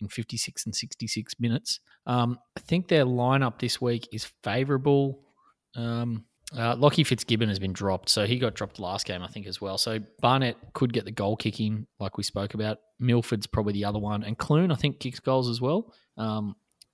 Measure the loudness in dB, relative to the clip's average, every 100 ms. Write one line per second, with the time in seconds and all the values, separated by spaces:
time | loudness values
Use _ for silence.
0 | -10 -8 -8 -6 -6 -6 -6 -6 -8 -8
1 | -6 -6 -6 -4 -2 -2 -2 -8 _ _
2 | 0 2 2 -2 _ -18 -2 -2 4 4
3 | 6 4 4 4 2 0 -4 0 0 0
4 | -4 -10 -10 _ -2 0 2 2 4 4
5 | 4 -2 _ _ _ _ _ -8 -4 -2
6 | -2 -4 -8 _ -14 -4 -2 6 6 6
7 | 2 0 2 2 2 0 -4 -2 -2 0
8 | 0 2 2 0 -2 -4 -8 -6 -6 -4
9 | -4 -6 -8 -12 -12 -8 -6 -2 -2 -2
10 | -6 0 2 4 2 -4 -12 0 0 0
11 | -4 -2 -2 0 -2 -2 -2 -2 -8 _
12 | -6 -4 -4 -4 -4 -2 -4 -4 _ _
13 | 2 4 2 -4 -2 -2 0 -2 -2 -2
14 | -2 -4 -4 -6 2 4 4 2 0 -2
15 | -8 -4 0 2 2 0 0 0 -2 _
16 | _ -8 -4 -4 -4 -8 _ _ -12